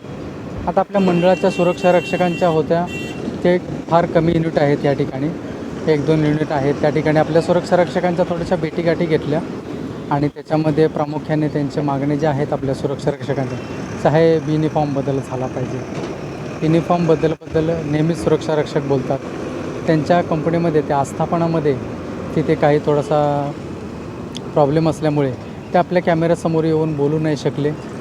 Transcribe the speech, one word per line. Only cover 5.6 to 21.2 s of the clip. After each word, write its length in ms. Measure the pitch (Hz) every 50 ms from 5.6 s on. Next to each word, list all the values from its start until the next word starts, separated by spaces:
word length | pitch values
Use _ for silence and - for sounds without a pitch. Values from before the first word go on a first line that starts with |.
| - - - - - 160
एक 120 | 156 143 139
दोन 180 | 151 156 156 151
युनिट 260 | 151 147 151 151 -
आहेत. 220 | 156 139 131 143 139 -
त्या 100 | - 151
ठिकाणी 280 | 135 156 143 156 151 156
आपल्या 240 | 151 151 156 165
सुरक्षा 340 | 156 - 175 180 170 - 185
रक्षकांच्या 480 | 175 175 147 139 180 170 180 175 175 175 -
थोड्याशा 280 | 175 165 165 - 185
भेटीगाठी 500 | 165 156 156 - 175 165 170 160 156 170
घेतल्या 340 | 160 156 147 160 147 147 165 - - - - - - - - - - - - - -
आणि 180 | 147 143 147 143
त्याच्यामध्ये 580 | - 147 - - 160 156 156 156 147 151 156 151
प्रामुख्याने 600 | 151 151 151 147 151 147 - - 156 151 151 143
त्यांच्या 340 | 143 151 143 135 - 156
मागण्या 340 | 147 143 139 135 139 147 147
ज्या 140 | 139 160 156
आहेत 220 | 139 135 147 147
आपल्या 220 | 147 131 135 135 131
सुरक्षा 360 | - - 139 139 - - 147
रक्षकांच्या, 480 | 143 131 127 143 131 139 131 123 123 117 - - - - - - - -
साहेब, 460 | - 156 143 160 165 165 160 160 139 151
युनिफॉर्म 440 | 156 151 156 147 - 156 147 147 135
बदल 240 | 139 131 143 135 135
झाला 260 | 120 - 131 123 127
पाहिजे. 340 | 127 - 135 127 - 127 123 123 - - - - - - - - - - - - - - -
युनिफॉर्म 440 | 165 156 160 170 - - 175 170 170
बदलबद्दल 640 | 160 160 143 147 156 165 - 160 160 - 160 156 160 170 165 156
नेहमीच 380 | 143 147 151 151 165 165 139 -
सुरक्षा 300 | 156 156 147 - - 156
रक्षक 340 | 151 135 - - 151 139 139
बोलतात. 300 | 139 135 127 - 139 135 - - - - - - - - - - - - -
त्यांच्या 340 | - 160 156 143 - 175 175
कंपनीमध्ये, 600 | 175 - 170 156 143 165 170 170 170 170 156 151
त्या 160 | 139 143 147 139
आस्थापनामध्ये 760 | 135 - - -